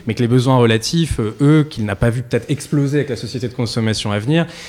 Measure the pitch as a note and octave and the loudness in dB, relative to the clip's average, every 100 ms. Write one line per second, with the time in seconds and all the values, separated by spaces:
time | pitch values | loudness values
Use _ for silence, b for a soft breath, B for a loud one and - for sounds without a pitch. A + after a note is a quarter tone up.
0 | - A2 A#2 B2+ B2+ C3 A#2 A2 - E3+ | -4 -2 2 2 4 4 4 2 0 -2
1 | D#3 - A2 A2 C#3+ D#3 D3+ - G#2 G#2 | 0 -2 -4 2 4 4 2 -4 -4 0
2 | A#2 A#2+ B2+ A#2+ - B2 - D3 C#3 D3 | 0 0 -2 -4 -2 -6 -2 -2 0 0
3 | C3 A2+ A2+ B2 A#2+ - A2 A#2+ A2 G#2 | -2 -6 -8 -8 -8 -4 -4 0 0 0
4 | G#2+ G#2 A2+ D#3+ E3+ B | -2 -2 2 0 0 B